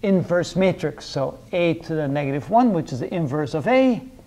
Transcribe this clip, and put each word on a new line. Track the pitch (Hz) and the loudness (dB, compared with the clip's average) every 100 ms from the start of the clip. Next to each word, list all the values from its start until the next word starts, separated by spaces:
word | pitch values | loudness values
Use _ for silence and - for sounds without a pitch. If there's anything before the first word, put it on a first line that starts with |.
inverse | - 190 156 175 165 | 2 2 2 0 0
matrix. | - 190 180 156 - | 2 2 2 -4 -6
So | - 147 135 - - | -8 -4 -4 -6 -6
A | 180 175 | 0 0
to | 165 - 160 | 0 -2 -4
the | 147 | -2
negative | 143 143 143 143 | -2 -2 -4 0
one, | 214 247 | 4 4
which | 180 147 | 2 -2
is | 127 | -6
the | 156 | -4
inverse | 185 156 147 147 | -2 -2 -2 -2
of | 160 147 | -2 2
A, | 254 262 226 - - | 4 4 2 -4 -20